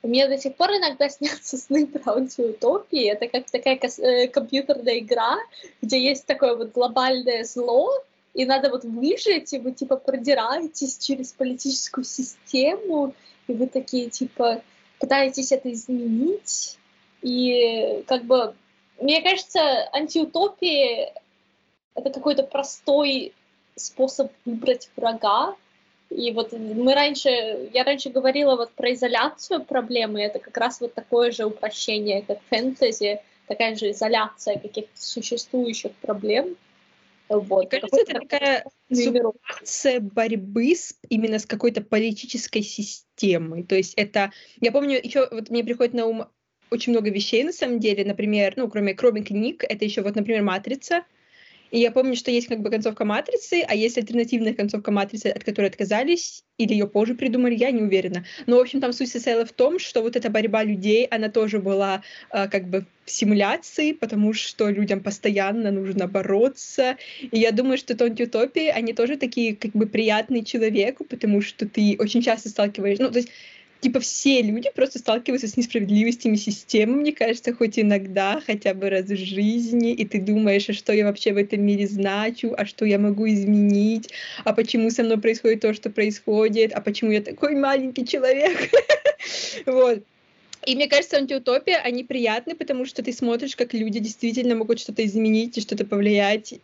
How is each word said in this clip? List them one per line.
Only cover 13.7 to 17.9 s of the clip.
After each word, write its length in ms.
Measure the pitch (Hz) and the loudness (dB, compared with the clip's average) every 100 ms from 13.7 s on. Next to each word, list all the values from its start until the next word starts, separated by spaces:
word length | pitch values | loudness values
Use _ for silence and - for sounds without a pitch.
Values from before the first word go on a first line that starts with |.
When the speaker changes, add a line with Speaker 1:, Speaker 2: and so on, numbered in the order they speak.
| 262 254 254 240 | -2 -4 -4 -4
Speaker 1:
типа, 520 | - 254 - 240 226 - _ _ _ | -6 -8 -2 -2 -2 -10 _ _ _
пытаетесь 520 | 269 269 269 262 262 | 0 2 2 -2 -2
это 200 | 262 254 | -2 -2
изменить. 1040 | 233 240 247 240 226 302 415 - - - - _ _ _ _ | -10 -6 -4 -2 0 0 -2 -6 -8 -8 -14 _ _ _ _
И, 840 | 254 247 247 247 233 226 214 | -4 0 2 4 2 2 -2